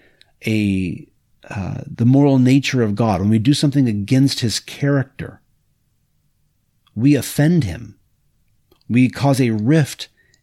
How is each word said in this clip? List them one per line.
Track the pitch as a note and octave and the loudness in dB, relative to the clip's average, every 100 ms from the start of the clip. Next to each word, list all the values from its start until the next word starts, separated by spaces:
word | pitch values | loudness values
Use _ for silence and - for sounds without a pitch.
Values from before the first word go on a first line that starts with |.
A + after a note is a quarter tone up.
| _ _ _ _ - | _ _ _ _ -4
a, | G#2+ G#2 F#2+ F#2 - - _ _ _ - | -2 0 -2 -4 -8 -16 _ _ _ -14
uh, | - F2+ - - | -10 -8 -10 -10
the | - | 0
moral | A#2 C3+ C#3+ C3+ | 2 4 4 4
nature | B2+ C3+ - B2+ | 4 2 2 0
of | A2 | 0
God, | G#2 A2+ F2+ | 0 0 0
when | G2+ | 2
we | A2 | 2
do | A2 | 2
something | C#3+ D3+ C#3+ B2+ | 2 2 2 0
against | G#2 G2 C3 C3+ - | -2 0 2 2 0
his | A#2 - | -4 -6
character, | - - C#3+ C#3 B2+ - D#3+ - _ _ _ _ _ _ _ _ _ _ _ _ _ _ _ | -10 -6 -2 -2 -2 -10 -16 -16 _ _ _ _ _ _ _ _ _ _ _ _ _ _ _
we | G#2 C3+ | -2 2
offend | D3 - - D3+ F3 | 2 0 0 2 2
him. | G2 E2 A2+ - _ _ _ _ _ _ _ _ - | -2 -6 -14 -20 _ _ _ _ _ _ _ _ -2
We | A#2 B2+ | 2 2
cause | - C#3 C3 | 0 0 2
a | B2 | 0
rift | A2 A2 D#3+ C3+ - - _ _ _ | 0 2 2 0 -6 -18 _ _ _